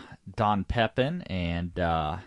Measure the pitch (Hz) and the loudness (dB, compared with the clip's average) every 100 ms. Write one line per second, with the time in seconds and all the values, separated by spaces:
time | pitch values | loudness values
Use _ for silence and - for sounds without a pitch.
0 | - - - 95 104 101 95 123 110 - | -8 -18 -8 0 2 2 0 2 2 2
1 | 131 175 - 92 85 85 87 90 85 80 | 0 0 -4 -2 0 0 -2 0 2 2
2 | 76 87 | 0 -4